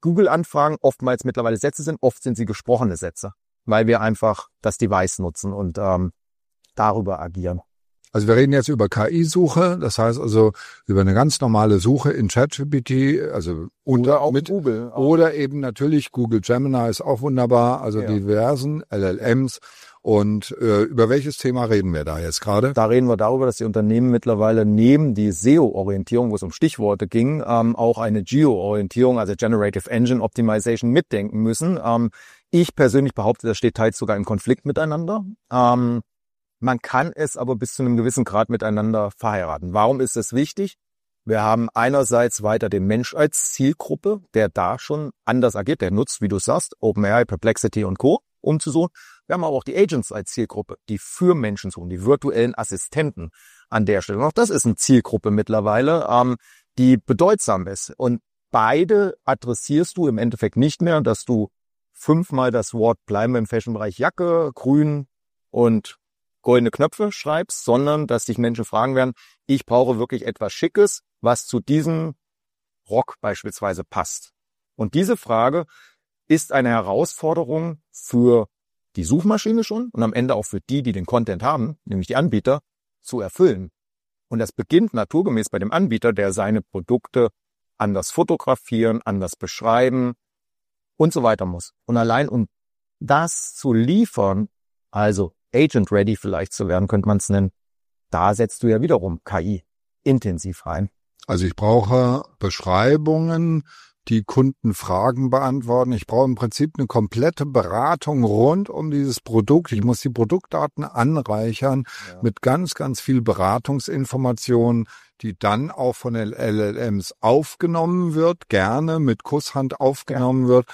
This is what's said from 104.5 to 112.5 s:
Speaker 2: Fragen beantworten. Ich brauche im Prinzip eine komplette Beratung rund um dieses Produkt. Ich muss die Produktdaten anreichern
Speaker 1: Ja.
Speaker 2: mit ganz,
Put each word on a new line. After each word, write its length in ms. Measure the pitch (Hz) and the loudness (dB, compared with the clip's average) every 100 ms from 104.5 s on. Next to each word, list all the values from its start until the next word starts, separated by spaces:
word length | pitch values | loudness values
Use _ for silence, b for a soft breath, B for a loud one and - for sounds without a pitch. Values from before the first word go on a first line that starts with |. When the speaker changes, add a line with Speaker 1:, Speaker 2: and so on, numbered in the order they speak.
| 135 117 | 2 -4
Speaker 2:
Fragen 560 | 101 - 90 113 123 131 | -4 -2 0 0 0 0
beantworten. 640 | 127 135 135 117 120 127 | 0 0 -4 0 0 2
Ich 160 | 120 - | -2 -2
brauche 160 | 113 | 2
im 100 | 135 | 2
Prinzip 380 | 123 120 - 156 - | 2 -4 -2 -4 -2
eine 120 | 135 | -2
komplette 580 | 120 107 117 143 170 151 | 0 0 0 -2 -2 -2
Beratung 800 | 127 90 101 139 170 - 147 | 0 0 -2 0 -2 -2 0
rund 440 | 113 104 127 175 202 | 2 4 4 4 -2
um 220 | 156 156 | -6 -4
dieses 300 | 143 139 120 | -2 -2 -4
Produkt. 500 | - 113 104 151 170 | -2 0 4 2 2
Ich 140 | 110 | -2
muss 160 | 107 120 | 0 0
die 80 | 143 | -2
Produktdaten 760 | 120 113 185 - 160 147 - | -2 0 0 -2 -4 -4 -6
anreichern 1040 | 147 - 120 160 123 107 113 110 135 135 127 B B | -8 -2 0 0 -2 -2 -2 -2 -2 -2 -4 B B
Speaker 1:
Ja. 120 | 90 | -4
Speaker 2:
mit 180 | 113 101 | -4 -2
ganz, 320 | - | -2